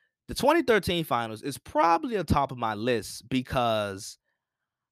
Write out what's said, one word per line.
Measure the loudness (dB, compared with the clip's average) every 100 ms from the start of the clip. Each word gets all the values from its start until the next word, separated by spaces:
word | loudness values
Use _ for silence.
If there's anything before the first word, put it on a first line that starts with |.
| _ _ _
The | 0
twenty | 4 4
thirteen | 4 2 2 -2 0
finals | -2 -2 -6
is | -8 -10
probably | -6 0 4 4 0 -4
on | 0
top | 0 0
of | -2
my | -4
list | -2 0 0 -2 -12 -6
because | -4 -2 -2 0 0 -2 -6 -12 -18 _ _ _ _ _ _ _